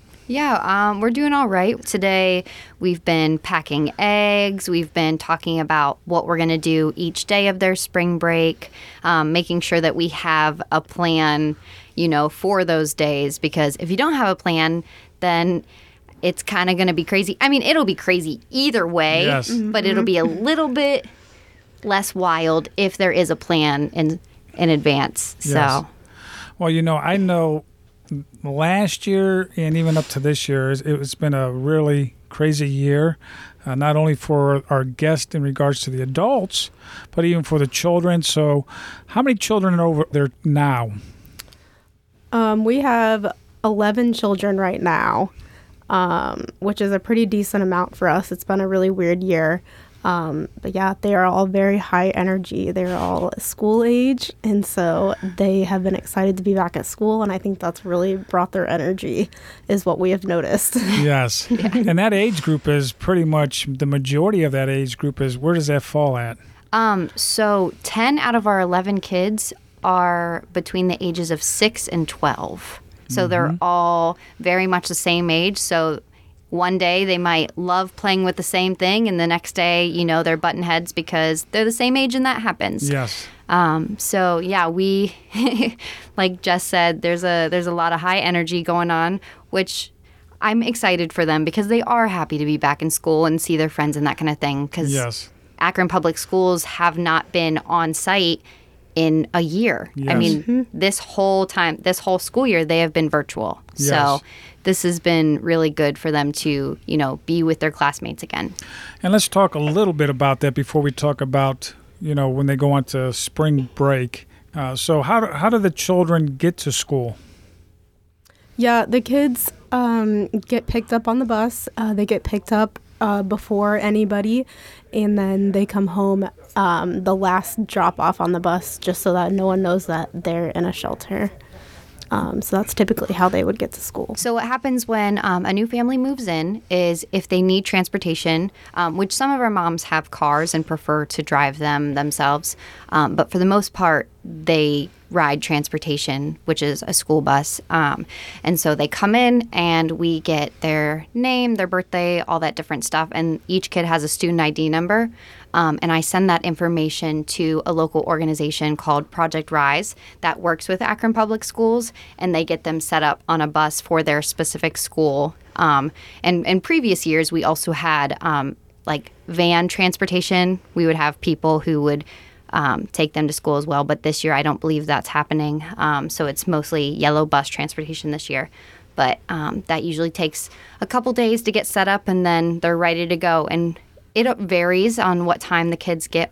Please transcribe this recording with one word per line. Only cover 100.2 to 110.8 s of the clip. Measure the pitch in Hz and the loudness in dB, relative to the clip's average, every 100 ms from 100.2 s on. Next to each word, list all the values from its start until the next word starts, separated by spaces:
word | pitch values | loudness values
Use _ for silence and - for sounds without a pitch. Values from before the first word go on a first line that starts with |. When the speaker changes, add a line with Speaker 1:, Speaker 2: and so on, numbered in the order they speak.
| - 101 | 2 2
Speaker 3:
Mm-hmm. | - 247 240 | 0 -2 -2
Speaker 1:
this | - 190 202 | -2 -2 -2
whole | - - 196 190 190 | -6 0 2 2 0
time, | - 170 156 | 0 -2 0
this | - 185 | -2 -2
whole | - 185 | 0 -2
school | - - 262 | -2 0 2
year, | 175 | 2
they | 156 165 | 2 2
have | 165 | 2
been | 160 156 | 2 2
virtual. | 151 143 - 104 - - - | 0 -2 -6 -6 -8 -12 -4
Speaker 2:
Yes. | 143 | 0
Speaker 1:
So | 151 143 139 - - - - | 2 2 0 -4 -20 -20 -6
this | - 190 | -2 0
has | 180 170 | 0 0
been | 175 165 156 147 | 0 2 4 2
really | 170 165 160 | 2 2 2
good | 151 147 147 | 2 0 0
for | 165 | -2
them | 151 143 | -2 -2
to, | 139 160 143 135 - - | -2 -2 -2 -4 -6 -4
you | 151 | -2
know, | 139 131 - | -2 -4 -4
be | 170 | 0
with | 160 156 | 0 0
their | 156 | -2
classmates | 147 143 - 117 - | 0 -2 -2 -8 -12
again. | - - - - - - - - | -10 -8 -8 -10 -16 -16 -18 -6
Speaker 2:
And | 180 | 2
let's | 208 - | 2 2
talk | 190 190 | 2 2
a | 151 | 2
little | 151 165 202 | 0 2 2
bit | 151 147 | 2 0
about | 135 139 135 | 2 2 2
that | 143 | 0
before | 135 139 156 | 0 -2 0